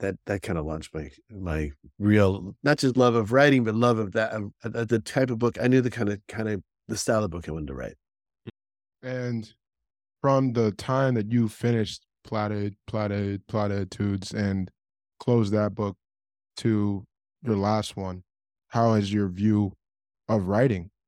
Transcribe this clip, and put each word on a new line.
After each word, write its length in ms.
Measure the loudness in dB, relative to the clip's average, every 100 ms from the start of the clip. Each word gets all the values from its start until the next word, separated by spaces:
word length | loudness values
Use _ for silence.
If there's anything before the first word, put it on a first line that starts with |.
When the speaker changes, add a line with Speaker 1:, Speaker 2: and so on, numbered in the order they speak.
Speaker 1:
that, 160 | -6 -6
that 180 | -6 -6
kinda 200 | -2 -4
launched 320 | -4 -8 -8
my, 160 | -12 -12 -16 _
my 400 | -10 -6 -4 -4 -8 -20 -2
real, 580 | 4 6 4 2 -8 -4
not 160 | 0 2
just 180 | 2 4
love 180 | 4
of 180 | 4 2
writing, 320 | 6 6 6
but 100 | 2
love 240 | 2 2 2
of 140 | 0
that, 200 | -2 -2
of, 200 | -4 -8 -10
of 240 | -8 -6 0
the 100 | -2
type 320 | 0 0 0
of 80 | 2
book. 200 | 0 0
I 80 | 4
knew 140 | 4
the 80 | 2
kinda, 280 | -2 -4 -4 -8
kinda 340 | -8 -4 -6 -8 _ -12
the 80 | -6
style 280 | 0 0
of 60 | 0
book 180 | -6 -8
I 40 |
wanted 160 | -8 -8
to 60 |
write. 200 | -10 -12 -14 _ _ _ _ -20 -20 _ _ _ _
Speaker 2:
And 500 | -10 -8 -6 -6 -8 _ _ _ _ _ _ _
from 340 | 2 4 4
the 180 | 2 0
time 420 | 0 -2 0 2
that 160 | 0 0
you 180 | 2 0
finished 560 | 0 0 0 -2 -6 _ _
Plati-, 520 | -8 -4 -2 -2 -6 -8 -8
Plati-, 520 | -4 -2 -2 -2 -4 -4
Platitudes 840 | -2 0 -2 -6 -4 -2 -2 -4
and 380 | -4 -2 -2 -4 _ _ _ _ _
closed 340 | 2 2 4
that 220 | 2 0
book 220 | -2 -6 -6 _ _ _ _ _ -4
to 460 | 0 2 0 -4 -8 _ _ _
your 140 | -2 0
last 400 | 2 0 -2 -8
one, 280 | -8 -10 -16 _ _ _ _
how 260 | 0 4
has 180 | 4 2
your 160 | 0 -2
view 440 | 0 2 2 0 -4 _ _ _ _ -2
of 180 | -2 2
writing 440 | 2 2 2 -6 _